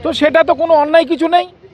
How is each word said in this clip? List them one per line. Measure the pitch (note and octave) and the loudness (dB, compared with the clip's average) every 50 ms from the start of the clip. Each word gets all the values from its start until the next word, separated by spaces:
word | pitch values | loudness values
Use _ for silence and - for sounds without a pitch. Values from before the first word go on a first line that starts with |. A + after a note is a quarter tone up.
| - | -8
তো | D#4+ D4+ | -8 -4
সেটা | - C#4+ D#4 C#4 D#4+ D#4+ | -2 -2 0 2 2 2
তো | F4+ E4+ | 2 0
কোনো | C4 E4 E4 D#4+ | -2 0 0 2
অন্যায় | D4+ D4 D4+ D#4+ E4 E4 | 2 2 2 2 0 2
কিছু | B3+ E4 B3 D#4+ D#4+ | 0 -2 -4 -2 0
নেই। | F4 F4 F4+ F4+ - _ - - | 0 -2 -2 -4 -10 _ -20 -20